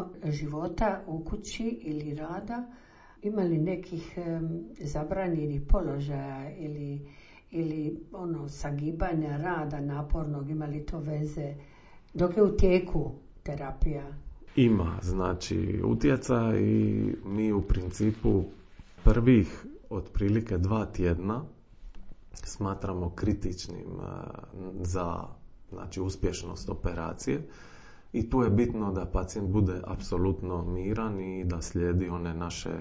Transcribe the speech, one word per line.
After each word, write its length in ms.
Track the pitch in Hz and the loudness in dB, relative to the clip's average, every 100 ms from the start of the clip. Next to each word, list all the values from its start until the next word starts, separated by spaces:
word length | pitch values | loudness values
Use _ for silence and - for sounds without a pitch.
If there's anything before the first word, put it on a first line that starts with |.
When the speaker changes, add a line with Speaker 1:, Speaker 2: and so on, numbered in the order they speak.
| 180 - | 0 -6
Speaker 1:
života 800 | 151 147 147 151 165 - 214 196 - | -4 -2 -4 -4 -4 0 0 0 -4
u 160 | 165 | -8
kući 560 | - 208 - - 226 240 | -4 -6 -6 -4 -4 -4
ili 340 | 156 151 151 143 | -6 -6 -6 -6
rada 480 | 160 190 208 240 247 - - - - - | -6 -8 -8 -8 -10 -14 -20 -20 -20 -8
ima 200 | 208 208 | -4 0
li 160 | 175 156 | 2 2
nekih, 560 | 170 175 - 165 - 175 | 0 -2 -6 -10 -10 -8
em, 460 | 170 165 165 170 - - | -4 -4 -4 -6 -10 -10
zabranjenih 840 | 151 151 156 190 185 160 147 139 - | -6 -4 -4 -2 0 0 0 0 4
položaja 880 | 202 156 139 143 139 139 135 143 156 | 4 4 -2 -4 -4 -6 -8 -10 -8
ili, 440 | 151 147 143 143 139 - - - - | -8 -6 -6 -8 -10 -18 -20 -20 -8
ili 480 | 165 160 156 151 - - | -4 -2 -2 -4 -6 -10
ono 380 | 190 175 151 143 | -8 -4 -4 -6
sagibanja 880 | - 147 143 151 160 185 160 151 143 | -6 -4 -2 -2 0 0 0 -2 -2
rada 440 | 180 165 147 143 | -2 -2 -2 -4
napornog, 680 | 143 143 143 165 147 143 139 | -4 -4 0 0 0 -4 -4
ima 160 | 156 151 | -4 -4
li 200 | 147 - | -6 -6
to 140 | 165 | -6
veze 540 | 147 151 151 170 143 143 - - - - - | -4 -4 -4 -4 -6 -8 -16 -20 -20 -20 -8
dok 240 | 156 175 196 | 0 2 6
je 60 | |
u 140 | 202 - | 6 8
tijeku 540 | 190 180 - 156 147 - - - | 8 8 4 0 0 -6 -16 -14
terapija? 600 | 151 143 135 - 156 143 139 147 - - - - | -8 -6 -6 2 2 2 -6 -12 -12 -14 -2 6
Speaker 2:
Ima, 440 | 120 101 82 90 | 8 6 2 -2
znači, 800 | 90 92 92 87 - 92 95 92 101 | -2 0 0 0 0 0 0 0 2
utjecaj 760 | 113 147 131 - 123 113 101 | 4 4 4 4 2 4 4
i 540 | 107 110 107 104 104 - 98 | 4 4 4 2 0 -2 -2
mi 260 | 104 107 | 0 2
u 100 | 101 | 2
principu 840 | - 95 90 - 107 110 110 101 87 - - - - - | 4 2 2 0 0 2 4 4 2 -6 -20 -20 -20 6
prvih 640 | - 131 120 117 82 - - - - | 8 8 10 8 8 -2 -14 -16 -8
otprilike 680 | 104 - - 101 110 113 90 | -8 -2 0 4 2 2 0
dva 280 | 95 110 98 | 2 2 0
tjedna 580 | - 87 82 98 120 156 - - - - - - - - | 0 2 2 0 -2 -6 -14 -20 -16 -14 -12 -12 -12 -16
smatramo 760 | - - - 98 98 92 90 87 | -14 -10 -4 -4 -4 -4 -2 -4
kritičnim, 800 | - 107 101 92 87 - 90 90 92 | -2 0 0 -2 -4 -8 -10 -10 -8
e, 260 | 95 95 - - - 92 92 92 | -8 -8 -10 -12 -14 -12 -10 -6
za, 420 | 87 92 87 85 - - - - - | -4 -2 -2 -4 -8 -14 -18 -20 -16
znači, 320 | 92 90 95 | -12 -8 -4
uspješnost 680 | 92 - 90 85 87 85 - | -4 -2 -2 -2 -8 -10 -8
operacije 720 | - 92 82 82 80 135 143 - - - - - - - | -4 -4 -4 -6 -6 -2 -2 -4 -16 -20 -20 -20 -20 -8
i 160 | 120 110 | -4 2
tu 120 | 131 | 4
je 80 | 113 | 4
bitno 420 | 104 120 110 101 | 4 4 0 -2
da 140 | 92 90 | -2 -2
pacijent 440 | 95 90 107 98 | -2 -2 -4 0
bude 320 | 107 95 92 | 4 4 2
apsolutno 840 | - 90 - 87 95 - 90 87 85 | -4 -6 -2 2 2 2 -2 -4 -2
miran 540 | 90 98 110 110 95 | -2 0 0 -2 -4
i 240 | 95 92 | -4 -4
da 180 | 87 85 | -2 -2
slijedi 480 | - 90 87 87 90 | -2 0 2 2 0
one 240 | 87 85 | -2 -4
naše 380 | 82 87 - 85 82 | -4 -6 -6 -6 -6